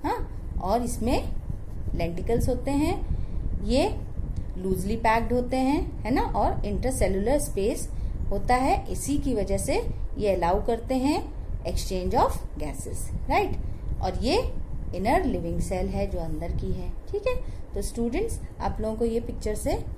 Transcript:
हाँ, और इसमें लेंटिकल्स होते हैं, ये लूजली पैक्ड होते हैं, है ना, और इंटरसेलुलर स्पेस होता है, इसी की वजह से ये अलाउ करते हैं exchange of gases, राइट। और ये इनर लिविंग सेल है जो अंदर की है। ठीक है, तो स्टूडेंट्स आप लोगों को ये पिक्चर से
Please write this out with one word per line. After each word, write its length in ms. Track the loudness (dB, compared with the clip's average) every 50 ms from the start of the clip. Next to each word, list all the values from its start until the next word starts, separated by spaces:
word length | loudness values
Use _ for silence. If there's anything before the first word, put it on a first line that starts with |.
| 0
हाँ, 400 | -2 0 0 -2 -4 -6 -8 -6 -4 -2 -2
और 200 | 0 2 2 2
इसमें 500 | 2 0 -2 0 0 2 2 2 2 0 -2 -2 -2 -4 -6 -6 -6 -6 -6 -4 -2 -2 0
लेंटिकल्स 540 | 0 0 -2 -2 -2 0 2 2 2 4 2
होते 220 | 2 0 0 0
हैं, 560 | 2 2 2 2 2 0 0 0 0 0 0 -2 -2 -2 0 0 0 0 0
ये 360 | 2 4 4 4 2 0 -2 -4 -4 -4 -4 -4 -2 -4 -4 -4 -4 -4
लूजली 400 | -4 0 0 0 0 0 -2 -2
पैक्ड 360 | 2 2 4 4 4 2 2
होते 240 | 2 0 2 2 0
हैं, 460 | 2 2 4 2 2 0 -2 -4 -4
है 80 | -2 0
ना, 120 | 2 2
और 420 | 2 2 2 2 2 2 2 0 0
इंटरसेलुलर 720 | 0 0 0 0 0 2 4 4 4 4 2 2 4 2 2
स्पेस 520 | 2 0 -2 0 0 0 0 0 -2 -4 -4 -2 -2 -2 -2 -2 0 0
होता 240 | 0 0 4 4 4
है, 380 | 4 4 4 2 2 0 -2
इसी 260 | -4 -2 0 0 0 2
की 160 | 2 2 2
वजह 240 | 2 2 2 2 0
से 300 | 2 2 0 0 0 0 -2 -2 -2 -2 -2 0
ये 160 | 2 2 2
अलाउ 320 | 4 4 4 4 4 2
करते 280 | 2 0 0 0 0 0
हैं 380 | 2 2 2 2 0 -2 -4 -6 -6 -4 -4 -4 -4 -4
exchange 500 | -2 -2 -2 -2 0 -2 0 0 2 4
of 180 | 4 4 4 2
gases, 920 | -2 -4 -6 -6 -6 -6 -4 -6 -6 -6 -6 -4 -4 -4 -4 -4 -4 0 2
राइट। 280 | 2 2 2 2 0 -2 -2 -4 -4 -4 -2 -2 -2 0
और 160 | 0 -2 0 0
ये 340 | 2 2 2 2 2 0 -2 -2 -4 -4 -4 -4 -4 -4 -4
इनर 300 | 0 2 4 4 4 4
लिविंग 360 | 2 0 0 -2 -2 -2 -2
सेल 280 | 0 0 0 -2 0 0
है 180 | 0 -2 -2
जो 120 | 0 -2 -2
अंदर 340 | -2 -2 -2 -4 -2 -2
की 200 | -2 -2 0 0
है। 180 | -2 -2 -2 -4
ठीक 360 | -6 -6 -6 -4 -4 -2 0
है, 100 | 0 0 0 -2 -4 -4 -6 -6 -6 -4
तो 80 | -4
स्टूडेंट्स 580 | -4 -2 -2 0 -2 0 0 0 0 0 -2 -4 -6 -8 -8 -4
आप 200 | -2 -2 -2 0
लोगों 160 | -2 -2 0
को 80 | 0 0
ये 160 | 0 0 0
पिक्चर 340 | -2 -2 -6 -4 -2 -2 -2
से 300 | 0 0 0 0 0 -2 -6 -6